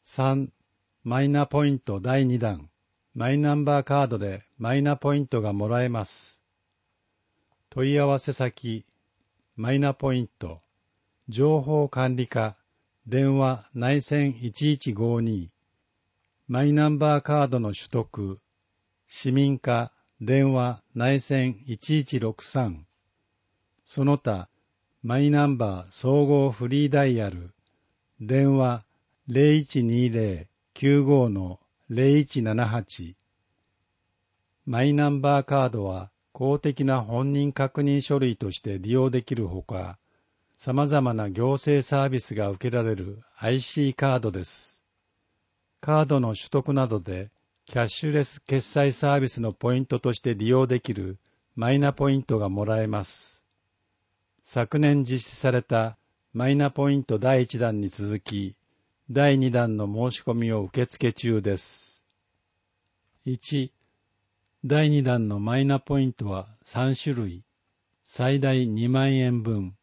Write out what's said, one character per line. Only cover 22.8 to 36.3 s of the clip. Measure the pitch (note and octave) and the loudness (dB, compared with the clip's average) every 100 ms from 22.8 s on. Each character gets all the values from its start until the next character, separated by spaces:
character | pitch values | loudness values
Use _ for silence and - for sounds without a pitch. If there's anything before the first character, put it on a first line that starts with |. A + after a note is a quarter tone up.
| D2+ _ _ _ _ _ _ _ _ _ | -16 _ _ _ _ _ _ _ _ _
そ | - - | -12 0
の | C#3 C#3+ | 2 2
他、 | - G2 F2 _ _ _ _ _ | 0 -4 -8 _ _ _ _ _
マ | A#2 B2+ | -2 2
イ | C#3+ | 4
ナ | D3 C#3+ | 4 2
ン | B2+ | 2
バ | A2 F#2 | -2 -4
ー | F2+ | -12
総 | - B2+ C#3+ C#3+ | -4 2 4 4
合 | C#3+ C#3 | 4 2
フ | A2 A#2+ | -2 -2
リ | C#3 D3 | 0 2
ー | |
ダ | C#3+ C#3 | 4 4
イ | A#2 | 2
ヤ | G2+ | -2
ル、 | F2+ F2 _ _ _ _ _ _ _ | -6 -16 _ _ _ _ _ _ _
電 | G#2+ C3+ C#3 C3+ | 0 2 4 4
話 | B2+ A#2+ - _ _ _ - | 2 -2 -10 _ _ _ -2
零 | B2+ D3 | 4 6
一 | D#3 C#3+ C#3 | 4 2 0
二 | A#2 A#2+ B2 | 2 2 2
零 | A2+ G#2+ E2+ F2 _ _ | 0 -2 -4 -10 _ _
九 | - C#3 C#3+ | -2 4 4
五 | C3+ C#3 A#2+ | 6 4 4
の | G2 F#2 F2+ _ _ _ | 0 -6 -10 _ _ _
零 | A#2 C3+ D3 | 2 4 4
一 | C#3 C3+ | 2 -2
七 | A2 A2 A#2 | -2 0 0
八。 | A#2 G2+ - E2+ - _ _ _ _ _ _ _ _ _ _ _ _ _ _ | -2 -6 -14 -14 -16 _ _ _ _ _ _ _ _ _ _ _ _ _ _
マ | - A#2+ | -4 2
イ | C#3 | 2
ナ | D3 D3 | 4 2
ン | C#3+ | 2
バ | C#3 D3 | 2 2
ー | C3+ | 2
カ | C#3 B2+ | 0 0
ー | |
ド | A2 | -2
は | G2 F#2 F#2+ _ _ | -4 -6 -12 _ _